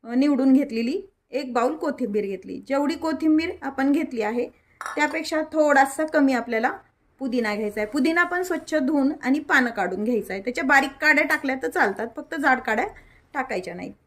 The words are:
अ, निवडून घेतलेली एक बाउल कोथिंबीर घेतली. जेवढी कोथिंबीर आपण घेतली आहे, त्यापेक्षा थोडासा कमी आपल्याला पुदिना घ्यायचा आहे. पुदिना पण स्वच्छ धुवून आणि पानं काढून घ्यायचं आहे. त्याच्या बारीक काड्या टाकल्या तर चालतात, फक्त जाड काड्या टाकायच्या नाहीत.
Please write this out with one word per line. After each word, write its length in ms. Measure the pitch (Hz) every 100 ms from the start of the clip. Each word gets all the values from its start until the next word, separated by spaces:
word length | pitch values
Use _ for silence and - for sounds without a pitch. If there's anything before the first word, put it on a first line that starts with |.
अ, 100 | 226
निवडून 380 | 247 285 277 269
घेतलेली 500 | 262 285 226 233 359 - _ _
एक 220 | 262 262
बाउल 240 | 240 - 311
कोथिंबीर 480 | 320 269 240 208
घेतली. 360 | 196 190 190 185 -
जेवढी 260 | 277 285
कोथिंबीर 560 | 320 320 320 320 311 339 359
आपण 300 | 277 269 269
घेतली 300 | 294 277 247
आहे, 260 | 208 240 - _ _ _ - -
त्यापेक्षा 460 | 294 320 320 311
थोडासा 640 | 311 311 302 277 269 - 311
कमी 260 | 311 277
आपल्याला 460 | 254 233 226 247 381 _ _ _ _
पुदिना 360 | 262 247 220
घ्यायचा 260 | 208 208 208
आहे. 100 | 214
पुदिना 340 | 285 285 330
पण 180 | 349 359
स्वच्छ 320 | 359 339 -
धुवून 380 | 311 262 302 277 -
आणि 180 | 247 285
पानं 300 | 302 302 247
काढून 340 | 226 185 185
घ्यायचं 280 | 214 233 196
आहे. 100 | 190
त्याच्या 220 | 196 247
बारीक 260 | 277 285 302
काड्या 340 | - 302 294
टाकल्या 320 | 311 302 277 262
तर 80 | 160
चालतात, 380 | 370 233 196 226 -
फक्त 180 | 302
जाड 260 | 330 285 254
काड्या 260 | 247 220 403 - - _ _
टाकायच्या 400 | 294 262 202 180
नाहीत. 180 | 175 180 202